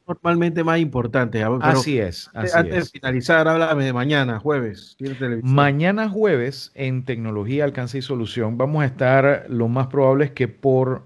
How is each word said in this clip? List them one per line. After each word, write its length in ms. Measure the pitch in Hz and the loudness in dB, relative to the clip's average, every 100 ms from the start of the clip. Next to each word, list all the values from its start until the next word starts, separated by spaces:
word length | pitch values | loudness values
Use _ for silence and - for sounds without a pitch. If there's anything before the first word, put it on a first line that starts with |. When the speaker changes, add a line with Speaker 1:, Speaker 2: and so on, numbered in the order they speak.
| - | -12
Speaker 1:
normalmente 560 | 170 175 170 170 160 | -6 0 0 0 0
más 160 | 165 165 | 0 0
importantes, 600 | 156 123 117 131 120 110 | 0 -2 -2 0 0 -2
¿ah? 100 | 107 | -2
Pero 120 | 127 | 0
Speaker 2:
Así 380 | 151 135 139 127 | 2 2 2 -2
es, 280 | 95 - - | -2 -6 -12
Speaker 1:
antes, 180 | 110 110 | -6 0
Speaker 2:
así 80 | 170 | 2
Speaker 1:
antes 160 | 170 180 | 2 -2
Speaker 2:
es. 160 | 151 | -4
Speaker 1:
de 60 | 143 | -8
finalizar, 480 | 131 127 123 165 160 | -4 -4 2 2 4
háblame 380 | 165 160 147 | 2 2 0
de 80 | 135 | 0
mañana, 480 | 123 135 147 127 110 | -2 0 0 0 -2
jueves. 560 | 147 143 117 98 - - | -2 -2 -2 -8 -18 -12
¿Tiene 160 | 135 | -10
televisión? 400 | 131 127 117 127 | -6 -6 -4 2
Speaker 2:
Mañana 540 | 139 143 143 175 208 220 | 4 4 2 0 0 -2
jueves, 640 | 196 208 135 123 139 - | 0 2 2 0 -6 -14
en 300 | - 135 127 | -8 -6 -4
Tecnología, 580 | 127 117 110 104 101 139 | -6 -6 -4 -4 -2 -2
Alcance 360 | 143 139 123 135 | -2 -2 -6 -8
y 40 | |
Solución, 560 | 123 127 113 123 110 120 | -6 -6 -4 -4 -4 -2
vamos 240 | 135 151 | -2 0
a 40 | 135 | 0
estar, 600 | 131 127 135 139 127 - | 0 4 6 4 2 -2
lo 200 | 120 113 | -2 0
más 180 | 127 131 | 0 0
probable 380 | 135 131 135 | 2 4 4
es 60 | 147 | 0
que 160 | 135 123 | -2 -4
por 540 | - 135 131 131 127 | -2 0 2 0 -4